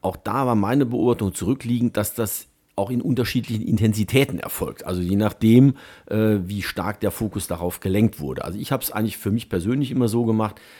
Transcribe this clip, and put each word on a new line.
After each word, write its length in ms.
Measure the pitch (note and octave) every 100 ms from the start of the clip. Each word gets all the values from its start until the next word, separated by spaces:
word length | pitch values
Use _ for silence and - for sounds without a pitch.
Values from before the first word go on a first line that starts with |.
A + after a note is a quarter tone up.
auch 160 | F#2 -
da 300 | G#2+ B2 B2+
war 100 | A2
meine 300 | G2+ C#3 C3+
Beobachtung 460 | B2 A#2+ A#2 G2
zurückliegend, 640 | - F2 C3+ A#2+ A#2+ A#2 G#2
dass 180 | G2+
das 340 | - G#2+ - - _ _ -
auch 120 | G2+
in 100 | B2
unterschiedlichen 600 | - B2 A#2 B2+ - A2 -
Intensitäten 720 | G#2+ A2 G#2+ G2+ C3 C#3 F2
erfolgt. 460 | - - C2 -
Also 160 | - F2+
je 160 | F2 G2+
nachdem, 600 | G#2+ - A2 A#2+ C#3 C3 - - -
äh, 300 | G#2+ A2 G#2
wie 160 | F2+ G2+
stark 400 | - - F2+ G#2
der 100 | G#2
Fokus 360 | - G#2+ G2+ -
darauf 340 | E2 F2 -
gelenkt 400 | F#2+ G2 A2 -
wurde. 240 | C#2+ B1+
Also 140 | C2+ G2+
ich 120 | C3+
hab's 200 | C#3 -
eigentlich 260 | G#2+ G#2+ -
für 140 | G#2
mich 180 | A2+ -
persönlich 420 | F#2+ F#2+ C3+ C3
immer 180 | B2+ A#2
so 180 | A#2 A2+
gemacht, 340 | A2 G#2+ - -